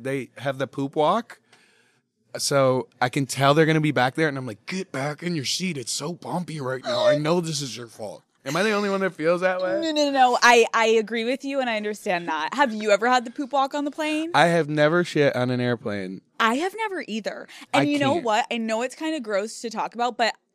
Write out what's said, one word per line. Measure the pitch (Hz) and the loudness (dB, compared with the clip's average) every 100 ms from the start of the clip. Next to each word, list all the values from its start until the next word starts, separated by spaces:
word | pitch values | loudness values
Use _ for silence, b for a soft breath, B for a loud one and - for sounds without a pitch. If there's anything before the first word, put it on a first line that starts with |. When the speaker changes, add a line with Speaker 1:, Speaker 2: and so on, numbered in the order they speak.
Speaker 1:
they | 123 139 120 - | -6 -6 -8 -8
have | 139 135 | -6 -4
the | 135 | -4
poop | - 139 156 | -4 -4 0
walk. | 151 214 233 - b b b b b b _ _ _ 123 | 2 2 -4 -14 b b b b b b _ _ _ -8
So | - 143 135 131 - - | -2 2 2 2 -4 -4
I | 123 | -2
can | 151 131 | 0 -4
tell | - 139 | 2 4
they're | 147 156 | 6 4
gonna | 156 | 4
be | 151 | 2
back | 127 127 | 2 0
there, | 156 160 | 0 -2
and | 135 | -2
I'm | 127 | -8
like, | 101 - | -12 -10
"Get | 185 185 | -10 -8
back | 135 143 147 | -6 -6 -6
in | 175 | -6
your | 170 | -4
seat! | 120 - 185 143 | -4 -4 -4 -6
It's | 113 | -8
so | - 147 | -6 -6
bumpy | 175 123 160 160 156 | -8 -6 -6 -6 -6
right | 127 131 | -6 -6
now. | 127 123 | -4 2
I | 127 147 | 4 4
know | 151 175 | 2 0
this | 165 147 | 0 -4
is | 139 110 | -8 -10
your | 117 | -14
fault." | - 107 78 _ _ | -12 -12 -12 _ _
Am | 135 | -6
I | 156 | -2
the | 214 | 0
only | 208 208 | 0 0
one | 196 | 0
that | 190 | -2
feels | - 156 175 | 0 0 2
that | 185 185 | 0 0
way? | 185 - | -2 -2
Speaker 2:
No, | 330 | -2
no, | 302 | 0
no, | 285 | 2
no. | 277 254 247 | 4 4 6
I, | 233 240 226 | 6 6 6
I | 226 226 | 2 4
agree | 226 208 233 | 2 2 -2
with | 226 269 | -2 -4
you, | 277 277 | -4 -4
and | 247 | -2
I | 220 | -2
understand | 208 214 214 175 170 | -4 -6 -4 -4 -2
that. | 156 156 | -4 -2
Have | 247 285 | 0 0
you | 214 214 | 0 2
ever | 202 233 | 2 4
had | 254 | 2
the | 247 | 0
poop | 233 269 | -6 -4
walk | 277 269 | -2 0
on | 294 | -2
the | 285 | -6
plane? | 277 302 302 330 | -4 -2 -2 0
Speaker 1:
I | 143 170 | 4 6
have | 170 147 | 4 2
never | 151 147 170 | 2 4 4
shit | 180 156 139 | 2 2 2
on | 120 123 | 2 0
an | 123 | 0
airplane. | 123 120 113 101 92 95 - - | 0 -2 -4 -6 -6 -10 -10 -2
Speaker 2:
I | 226 247 | 0 0
have | 370 415 | -2 -4
never | 440 359 - | -6 -6 -6
either. | 214 196 - - B B | -8 -8 -10 -12 B B
And | 277 294 | 0 2
Speaker 1:
I | |
Speaker 2:
you | 285 | 2
know | 277 | 0
Speaker 1:
can't. | 330 | 0
Speaker 2:
what? | 240 214 - | 0 0 0
I | 233 | -4
know | 226 220 | -2 -2
it's | 254 | -4
kinda | - 320 311 | -6 -6 -6
gross | 214 196 220 - | -4 -4 -4 -8
to | 233 | -8
talk | 214 170 214 | -6 -6 -4
about, | 240 233 | -4 0
but | 220 - _ | -2 -2 _